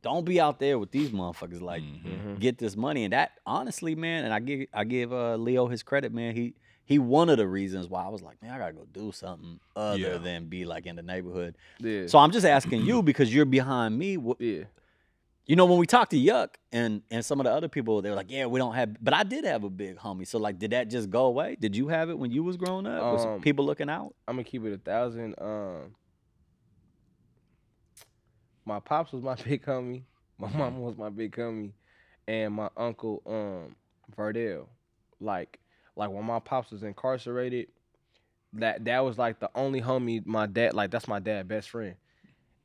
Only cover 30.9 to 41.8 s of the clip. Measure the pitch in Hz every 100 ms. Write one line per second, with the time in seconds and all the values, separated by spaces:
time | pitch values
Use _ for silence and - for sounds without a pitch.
30.9 | 113 107 104 110 107 117 113 104 101 _
31.9 | _ _ _ - 110 107 104 113 - 117
32.9 | 113 113 104 - 110 104 92 78 - _
33.9 | _ _ 104 107 110 117 82 - _ _
34.9 | _ _ _ 104 95 80 - _ _ _
35.9 | - 104 98 110 117 - 135 117 107 107
36.9 | 98 131 131 123 123 127 123 - _ _
37.9 | _ _ _ _ _ _ 107 113 - 113
38.9 | 123 131 110 120 110 104 - 135 135 120
39.9 | 131 123 113 101 110 107 98 117 104 101
40.9 | 113 - 101 95 107 92 107 98 117